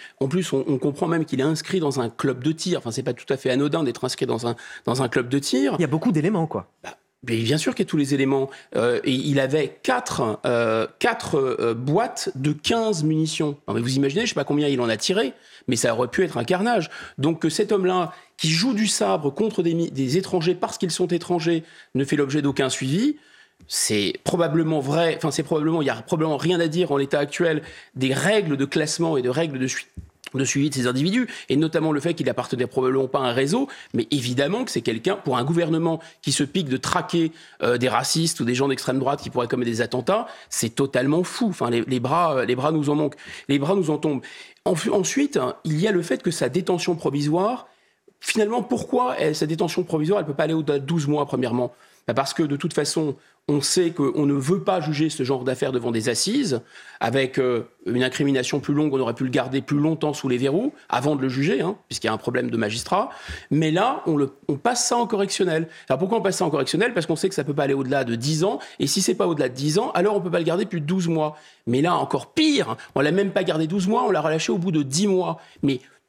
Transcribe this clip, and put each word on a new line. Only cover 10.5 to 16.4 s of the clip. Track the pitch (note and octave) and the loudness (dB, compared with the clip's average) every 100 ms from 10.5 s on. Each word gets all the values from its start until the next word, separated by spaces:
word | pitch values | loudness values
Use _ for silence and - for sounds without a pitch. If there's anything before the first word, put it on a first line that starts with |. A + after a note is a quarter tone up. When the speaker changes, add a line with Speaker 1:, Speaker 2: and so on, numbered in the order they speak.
| A#2+ A#2 A2 - - | 2 2 2 -2 0
Speaker 1:
quatre, | C#3+ - - D3+ | -2 -2 -2 0
euh, | C3 - A#2 | 0 0 0
boîtes | A#2 B2+ E3 B3 - - C3 | 0 0 0 0 -4 -8 -2
de | C#3+ | -2
quinze | D3 - A#3 A3 F3+ | -2 0 0 0 0
munitions. | D3+ D#3 D#3+ - D#3 C#3+ - | 2 2 0 0 -4 -4 -4
Non, | |
mais | A2 | -2
vous | A#2+ C3+ | 0 2
imaginez, | C#3 D#3 A#3 | 2 0 -2
je | |
sais | - | -2
pas | |
combien | C#3 D3 D3 | 0 2 2
il | C3 | 2
en | A#2 | 0
a | A2 | 0
tiré, | - F#3 F3+ - - - - | 0 0 0 -4 -20 -10 -4
mais | A#2 | 0
ça | B2 A2+ | 2 2
aurait | B2 | 0
pu | - | 0
être | F3 | 0
un | B2+ | 0